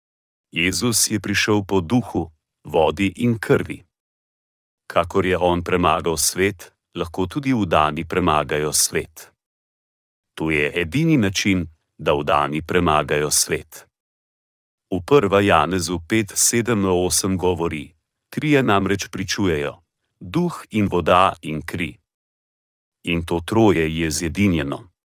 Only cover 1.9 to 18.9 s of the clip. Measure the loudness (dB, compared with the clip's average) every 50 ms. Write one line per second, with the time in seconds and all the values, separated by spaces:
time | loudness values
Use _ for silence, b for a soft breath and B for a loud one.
1.9 | 0 0 0 0 -4 -4 -4 -4 -10 _ _ _ _ _ _ -2 2 2 2 2
2.9 | 2 0 -2 -2 0 0 0 0 0 -2 0 0 2 0 0 -4 -8 -12 -14 _
3.9 | _ _ _ _ _ _ _ _ _ _ _ _ _ _ _ _ _ _ _ _
4.9 | 0 0 0 2 0 0 2 2 2 2 2 2 2 2 0 0 0 2 2 2
5.9 | 2 2 0 -2 -2 0 -2 -2 0 0 0 0 -2 -4 -14 -20 _ _ _ _
6.9 | _ -8 -8 -6 -4 -4 -4 -2 -4 -4 -2 0 0 0 0 2 2 2 2 2
7.9 | 0 -4 -8 -4 -2 0 2 2 2 0 0 0 -2 -2 -2 0 0 0 0 0
8.9 | 0 -4 -6 -6 _ -20 -20 -20 _ _ _ _ _ _ _ _ _ _ _ _
9.9 | _ _ _ _ _ _ _ _ _ -6 -4 -2 0 0 0 0 -2 -2 -4 -2
10.9 | -2 0 2 4 4 4 2 2 0 0 0 0 0 0 0 -4 -10 _ _ _
11.9 | _ _ 0 0 0 2 2 0 2 2 2 0 -2 -6 -6 0 0 2 2 4
12.9 | 2 2 0 0 0 -2 0 0 0 0 0 0 -4 -6 -6 -12 -18 -20 -20 _
13.9 | _ _ _ _ _ _ _ _ _ _ _ _ _ _ _ _ _ _ _ _
14.9 | -6 -6 0 4 4 4 4 4 4 4 4 6 4 4 4 2 0 -2 -2 -2
15.9 | -4 -6 -4 -2 0 0 0 -2 -2 0 0 2 2 0 0 0 0 0 2 2
16.9 | 2 2 0 0 0 0 0 0 -2 0 0 0 0 0 -2 -4 -4 -6 -10 -14
17.9 | _ _ _ _ _ _ _ _ -8 -4 0 2 4 4 4 4 2 2 2 0